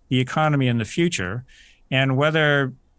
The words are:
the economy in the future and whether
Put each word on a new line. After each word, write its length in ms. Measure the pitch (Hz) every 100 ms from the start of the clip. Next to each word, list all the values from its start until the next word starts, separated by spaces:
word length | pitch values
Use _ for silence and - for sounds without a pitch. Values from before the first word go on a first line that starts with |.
| -
the 100 | 127
economy 480 | 127 - 156 143 131
in 100 | 120
the 60 |
future 600 | 110 - 170 170 90 113 - - - _ -
and 260 | 131 135 131
whether 560 | 147 156 151 143 135 135 _